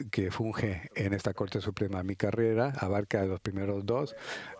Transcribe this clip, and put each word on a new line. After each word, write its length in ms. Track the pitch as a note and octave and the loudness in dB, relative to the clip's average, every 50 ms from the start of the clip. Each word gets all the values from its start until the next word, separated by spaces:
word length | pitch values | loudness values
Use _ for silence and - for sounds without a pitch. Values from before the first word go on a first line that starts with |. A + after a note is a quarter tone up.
| C#3 G#2+ | -8 -4
que 200 | - - G2 F2+ | 0 0 0 0
funge 600 | - - A2+ A2 G#2+ - A#2+ G#2 F#2 E2 - - - | 0 -2 -2 -2 0 0 0 0 -2 -2 -6 -8 -4
en 180 | - G#2 G2 | 0 0 2
esta 200 | G2+ G2 - G#2+ | 2 2 0 0
Corte 280 | F#2+ - G#2+ F#2 - G#2 | 0 0 -2 -2 -2 -2
Suprema. 420 | - G#2 F#2+ - G#2+ F#2+ G2 F#2 | -2 -2 0 0 0 0 0 -2
Mi 140 | F2+ G2 G2 | -2 -2 -2
carrera 560 | - - G2+ G2 A#2 A2+ A2+ A2 A2+ B2 C#3+ C3+ - | 0 0 2 2 4 4 4 4 4 4 2 2 0
abarca 460 | G2+ F#2 G2+ G2+ G2+ - - G#2 G2 | 0 2 2 2 2 2 2 2 2
los 160 | F#2+ F#2+ F2+ | 2 0 0
primeros 460 | - G2+ G2 G2 G2 G2+ G2+ G2+ G2+ | -2 -2 -2 -2 0 0 0 0 0
dos. 300 | G2+ A#2 C3+ D3 - - - - - - - - - - | 0 0 0 0 -2 -6 -10 -10 -10 -10 -10 -10 -12 -14